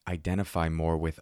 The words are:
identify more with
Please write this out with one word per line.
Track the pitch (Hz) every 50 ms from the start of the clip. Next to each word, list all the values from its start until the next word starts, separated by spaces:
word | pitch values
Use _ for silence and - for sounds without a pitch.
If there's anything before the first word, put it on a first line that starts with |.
| -
identify | - 90 85 78 90 90 98 98 - - 87 82 82
more | 80 82 80 82 82
with | 78 80 80 80 -